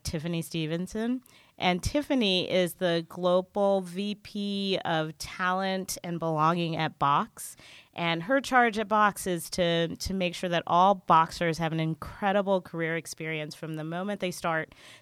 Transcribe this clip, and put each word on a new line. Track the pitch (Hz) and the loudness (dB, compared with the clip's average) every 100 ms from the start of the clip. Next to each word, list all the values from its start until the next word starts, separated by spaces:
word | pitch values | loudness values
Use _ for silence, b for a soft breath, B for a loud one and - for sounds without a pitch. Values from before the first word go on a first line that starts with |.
Tiffany | - 160 170 165 | -6 -6 -4 -4
Stevenson. | 160 165 156 170 185 220 233 254 b b b b | -4 -4 -4 -4 -6 -4 -4 -4 b b b b
And | 180 180 | 0 0
Tiffany | - 294 285 262 202 180 - | 0 0 0 2 2 2 2
is | 185 170 - | 2 2 0
the | 180 170 160 | 0 0 -2
Global | 180 180 180 185 202 196 196 | -2 2 2 2 0 2 2
V | 180 180 208 208 | 0 -6 -6 -6
P | - 208 202 196 196 180 | -10 -6 -4 -2 -2 -2
of | 170 160 156 - | 0 -2 -2 -6
Talent | - - 180 185 190 190 185 - | -12 -4 -2 0 0 -2 -4 -8
and | 175 170 | -6 -4
Belonging | 165 156 160 175 170 160 | 0 2 4 2 0 -2
at | 156 - | -2 0
Box. | 143 151 226 - - - B B B | 2 2 0 -8 -16 -16 B B B
And | - 170 165 | -4 -2 -2
her | 180 269 | 0 0
charge | - 254 233 208 | 4 4 4 0
at | 202 | 0
Box | 214 208 - 190 | 4 4 2 -4
is | 170 - | -4 -4
to, | - 170 170 165 - | 0 2 2 0 -4
to | - 190 | -4 -2
make | 175 | -2
sure | 175 180 | -2 -2
that | 170 - | -2 2
all | 170 190 190 | 4 6 4
Boxers | - 160 165 - 170 156 | 6 6 6 0 -2 0
have | 160 | 0
an | 160 | 0
incredible | 160 160 - - 202 202 190 190 | -2 -4 -8 -4 0 2 2 0
career | - 165 160 165 | 0 -6 -2 -4
experience | - - 160 156 151 | -6 -10 -6 -6 -8
from | - 160 156 | -10 -8 -8
the | |
moment | 156 175 202 202 | -6 -6 -6 -4
they | 180 | -4
start | - 175 160 - B B B | -4 -2 -2 -4 B B B